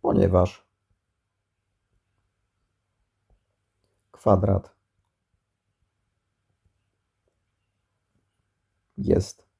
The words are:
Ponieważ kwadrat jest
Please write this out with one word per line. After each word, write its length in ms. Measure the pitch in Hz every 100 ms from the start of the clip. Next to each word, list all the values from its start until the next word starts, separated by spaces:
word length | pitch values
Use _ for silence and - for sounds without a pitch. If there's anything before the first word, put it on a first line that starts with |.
Ponieważ 640 | - - 92 90 90 - _ _ _ _ _ _ _ _ _ _ _ _ _ _ _ _ _ _ _ _ _ _ _ _ _ _ _ _ _ _ _ _ _ _ _
kwadrat 640 | - - 98 104 95 - _ _ _ _ _ _ _ _ _ _ _ _ _ _ _ _ _ _ _ _ _ _ _ _ _ _ _ _ _ _ _ _ _ _ _ _ _ _ _ _ _ _ -
jest 480 | 98 - - - _ _